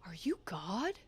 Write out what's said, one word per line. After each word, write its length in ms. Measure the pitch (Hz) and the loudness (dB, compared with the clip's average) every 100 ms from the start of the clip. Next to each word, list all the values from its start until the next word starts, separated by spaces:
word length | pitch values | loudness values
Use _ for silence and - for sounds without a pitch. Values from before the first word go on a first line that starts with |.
| - | -10
Are 100 | 165 | -2
you 240 | 254 330 - | 2 2 0
God? 480 | 160 151 202 311 392 | -4 0 2 2 0